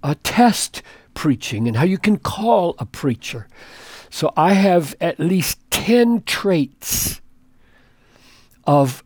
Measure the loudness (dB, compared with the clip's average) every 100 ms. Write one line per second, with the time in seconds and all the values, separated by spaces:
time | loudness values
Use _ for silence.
0 | -4 -6 -4 2 4 2 -6 -10 -20 -20
1 | _ -4 -2 -2 -4 -4 -2 0 0 0
2 | 0 0 -2 -4 2 2 2 -4 -12 -6
3 | -4 -4 -8 -14 -16 -20 -20 -20 -20 -20
4 | -18 -4 -2 2 2 4 4 2 0 -6
5 | -6 -2 -2 0 -2 -6 _ -6 2 2
6 | 4 0 -4 -4 0 0 0 _ -6 -4
7 | -4 -8 -16 _ _ _ _ _ _ _
8 | _ _ _ _ _ _ 2 2 2 -2